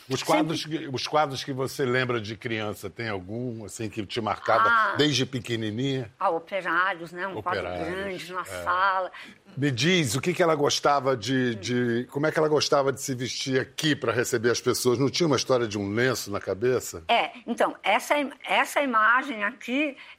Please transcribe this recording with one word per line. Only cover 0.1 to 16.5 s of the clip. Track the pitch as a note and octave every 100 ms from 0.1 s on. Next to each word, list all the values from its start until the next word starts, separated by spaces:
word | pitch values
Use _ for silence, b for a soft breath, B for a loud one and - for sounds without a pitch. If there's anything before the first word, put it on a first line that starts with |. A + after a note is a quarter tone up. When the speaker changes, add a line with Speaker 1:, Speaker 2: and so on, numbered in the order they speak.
| C3
Speaker 1:
quadros | - D#3 D#3 D3+
Speaker 2:
Sempre | D#3 D3+
Speaker 1:
que, | C3+
os | B2 -
quadros | D3+ D3+ C3
que | -
você | B2+ C3 -
lembra | C3 B2+ B2+ A#2+
de | G#2 A2+
criança, | A#2+ A2 G#2+ G2 G2
tem | - A#2
algum, | G2 F#2 A2+ B2+ A2+ G2+
assim, | - A2
que | A2 G2
te | -
marcava | G#2+ F#2+ - A2 A3+
Speaker 2:
Ah. | A#3 G#3 -
Speaker 1:
desde | D3+ B2+ C3
pequenininha? | C3 - A2+ A2 G#2+ C#3 C3 A2+ -
Speaker 2:
Ah, | F#3+
Operários, | E3 E3 G3 F3 E3 F#3+ F3 E3
né? | F3 F#3+
Um | E3
quadro | F3 F3+
Speaker 1:
Operários, | F3 F2+ D#3+
Speaker 2:
grande | F#3 G3+ F3+ E3
na | F3+
Speaker 1:
é. | E3+ F3+
Speaker 2:
sala. | F3 F3+ G3 F#3+ F3+ B B B - D#3
Speaker 1:
Me | C#3+
diz, | A#2 D#3 F#3 C#3 C3
o |
que | F3+
que | E3+
ela | E3+ D#3
gostava | C#3+ - D3+ C#3+ C3+ B2+
de, | G#2 C3 B2 A2
de, | G2 B2 B2 A#2 B2
como | C#3+ D#3
é |
que | D#3+
ela | D#3
gostava | D3+ - D3 C3+
de | B2
se | - B2
vestir | B2 - C#3 C3
aqui | - - D#3
pra | C#3 A2+
receber | A2+ A#2 A#2+ A#2
as | A2
pessoas? | B2 A2 B2 A#2+
Não | C3+
tinha | - E3+
uma | A#2+
história | - B2+ A#2
de | G#2
um | G2+
lenço | G#2+ B2+ A2+ G2+
na | G2+
cabeça? | -